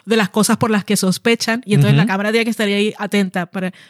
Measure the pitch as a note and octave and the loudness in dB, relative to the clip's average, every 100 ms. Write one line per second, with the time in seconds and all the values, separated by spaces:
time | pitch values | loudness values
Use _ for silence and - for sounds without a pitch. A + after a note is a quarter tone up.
0 | G3 A3 G3 A3 G#3 A3 A#3 G#3 - G3+ | -2 0 0 0 0 2 0 0 -2 -2
1 | F#3 - A#3 A#3 - A#3 G3 E3+ C#3 C#3 | 0 0 0 0 -2 -4 0 2 4 4
2 | G3 G3 G#3 A3+ A3+ A3 G#3 G3+ G#3+ - | 2 0 -2 0 -2 -2 -2 0 -2 -4
3 | G3+ G3+ F#3 F#3 E3+ G3 F#3 - | -4 -2 -2 -4 -8 -8 -8 -10